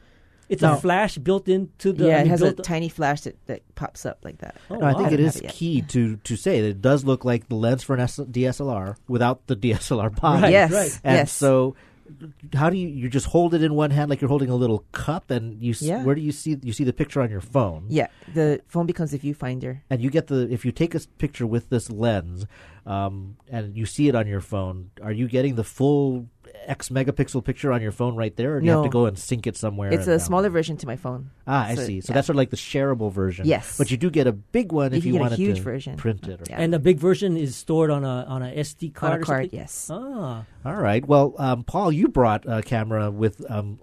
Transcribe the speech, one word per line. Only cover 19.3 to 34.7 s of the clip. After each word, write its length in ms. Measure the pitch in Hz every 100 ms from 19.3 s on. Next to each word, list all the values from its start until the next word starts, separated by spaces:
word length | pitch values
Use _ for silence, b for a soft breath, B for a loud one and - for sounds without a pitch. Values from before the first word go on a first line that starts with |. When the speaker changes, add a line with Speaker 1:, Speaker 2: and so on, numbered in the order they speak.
| 147 127 127 127 135 -
Speaker 3:
And 120 | 127
you 80 | 127
get 180 | 160 151
the, 240 | 135 120
if 140 | 120 123
you 80 |
take 200 | - 165
a 40 | -
s-, 80 | - _
picture 300 | 156 - 117
with 220 | 117 -
this 200 | 123 -
lens, 560 | 107 117 104 85 87 104 b b b -
um, 520 | 98 98 98 98 104 _
and 280 | 117 104 104
you 80 | 107
see 240 | - 147
it 60 | 120
on 120 | 107
your 140 | 101
phone, 500 | 87 101 92 92 92 -
are 120 | 107
you 160 | 107 123
getting 260 | 127 139 117
the 80 |
full 640 | 107 - 135 147 139 127 120 _ - 104 123
X 220 | 139 -
megapixel 540 | 131 123 117 135 131
picture 280 | 127 127 147
on 100 | 120
your 100 | 110
phone 240 | - 123 113
right 200 | 110 -
there, 200 | 127 151
or 40 |
do 60 | 165
you 60 |
have 80 | 160
Speaker 2:
No. 20 |
Speaker 3:
to 60 | 147
go 160 | 120 117
and 120 | 98
sync 300 | - 120 117
it 80 | -
somewhere 340 | 110 101 101
Speaker 2:
It's 140 | 165 185
Speaker 3:
and 80 | 165
Speaker 2:
a 20 |
Speaker 3:
down? 80 | 175
Speaker 2:
smaller 240 | 185 202
version 280 | 170 160 151
to 80 | 147
my 80 | 127
phone. 360 | 127 127 135 - -
Speaker 3:
Ah, 200 | 135 107
I 80 | 123
Speaker 2:
So, 80 | 117
Speaker 3:
see. 160 | 98
So 100 | -
Speaker 2:
yeah. 40 | 139
Speaker 3:
that's 120 | 135
sort 80 | 143
of 20 |
like 120 | 131
the 80 | 107
shareable 540 | - 139 139 123 107
version. 360 | 95 95 90 117
Speaker 2:
Yes. 300 | 131 - -
Speaker 3:
But 120 | 131
you 80 | 123
do 120 | 175
get 160 | 156 127
a 40 |
big 400 | 101 - 233 202